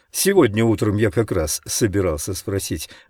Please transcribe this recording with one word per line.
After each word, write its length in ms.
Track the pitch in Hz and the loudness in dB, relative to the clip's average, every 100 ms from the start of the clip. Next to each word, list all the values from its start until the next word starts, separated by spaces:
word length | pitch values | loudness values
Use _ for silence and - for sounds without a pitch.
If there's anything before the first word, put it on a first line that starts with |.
| _ - | _ -2
Сегодня 460 | 190 196 120 107 | 2 4 4 4
утром 320 | 117 104 107 104 | 2 2 0 2
я 140 | 110 | 0
как 200 | - 110 | 0 -2
раз 300 | 92 78 - - | -2 -4 -6 -6
собирался 680 | - 110 98 92 78 - | -2 0 0 0 -2 -6
спросить, 560 | 92 - 98 - 92 - - _ | -8 -4 -4 -4 -8 -8 -18 _